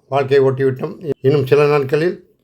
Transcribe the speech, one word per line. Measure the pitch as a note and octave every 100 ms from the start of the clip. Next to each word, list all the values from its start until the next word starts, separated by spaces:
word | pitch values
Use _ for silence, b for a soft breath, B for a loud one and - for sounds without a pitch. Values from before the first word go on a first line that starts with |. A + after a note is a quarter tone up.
| _
வாழ்க்கையை | C3+ C3+ C#3
ஓட்டிவிட்டோம், | C3+ C3 C3+ C3 D#3+ G3+ E3+ C3+
இன்னும் | C3 D3 C3
சில | C#3+ D3
நாட்களில் | D3 C3 D3+ E3+ G3+ _ _